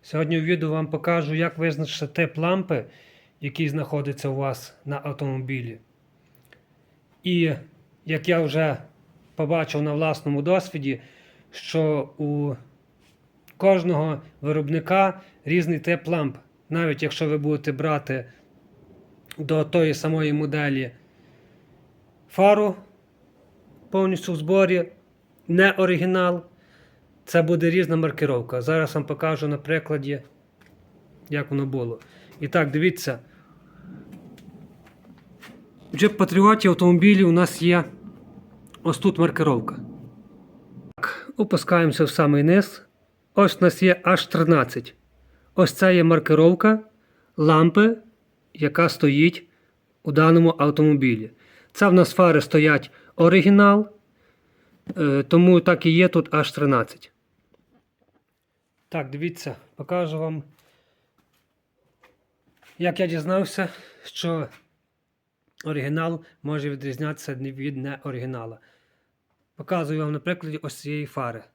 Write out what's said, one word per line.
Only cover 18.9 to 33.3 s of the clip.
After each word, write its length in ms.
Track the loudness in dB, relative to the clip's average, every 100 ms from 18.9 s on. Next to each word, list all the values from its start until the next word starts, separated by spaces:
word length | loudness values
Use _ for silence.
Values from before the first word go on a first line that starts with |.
| _ _ _ _ -14
до 280 | -4 -2 0
тої 280 | 0 0
самої 400 | 0 -4 -2 -2
моделі 580 | -2 -2 -4 -2 -4 -6 -12 _ _ _ _ _ _ _ _ _ _ _ _ _
фару 460 | 2 4 4 0 -4 -16 _ _ _ _ _ _ _ _ -20 -6
повністю 440 | -2 -2 -2 -6
в 20 | -8
зборі, 560 | 0 2 2 0 -4 _ _ _ _ _ -2
не 240 | 2 2
оригінал, 720 | 2 0 0 0 0 0 -2 -10 _ _ _ _ _ _ _ -2
це 140 | 0
буде 280 | 0 0 0
різна 260 | 0 0 -2
маркировка. 640 | -2 -2 -2 -2 -4 -6
Зараз 340 | -2 -2 -2 -6
вам 100 | -6
покажу 420 | -6 -4 -4 -4
на 100 | -6
прикладі, 640 | -4 -6 -4 -6 -6 -10 -12 _ _ _ _ _ _ _ _ _ -8
як 220 | -8 -4
воно 140 | -6 -4
було. 340 | -6 -8 -10 -16 -20 -20 -12
І 80 | -4
так, 240 | -2 0
дивіться. 480 | 0 0 -2 -8 -10 _